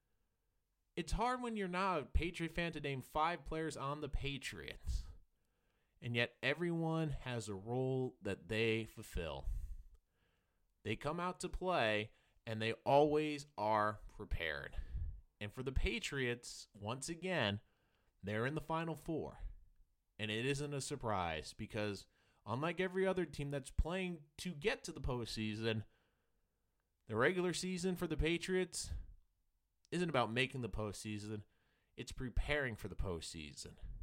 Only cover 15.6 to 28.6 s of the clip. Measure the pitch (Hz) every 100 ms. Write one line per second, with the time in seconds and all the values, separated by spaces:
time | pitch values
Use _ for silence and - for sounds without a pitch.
15.6 | 131 131 190 226 - 139 123 120 - -
16.6 | - 98 101 131 135 170 180 170 107 104
17.6 | - _ _ _ _ _ 92 107 123 156
18.6 | 143 160 165 151 - 156 73 - - -
19.6 | - - - _ _ - 107 110 127 139
20.6 | 147 143 131 135 117 101 85 78 - -
21.6 | 107 107 104 98 - _ _ _ - 120
22.6 | 160 170 185 185 190 185 160 147 143 139
23.6 | 135 - 160 185 185 170 - - 180 147
24.6 | 185 269 - 156 139 123 113 113 107 107
25.6 | 113 110 107 _ _ _ _ _ _ _
26.6 | _ _ _ _ - 110 139 185 175 151
27.6 | 185 185 185 175 175 151 156 170 - 185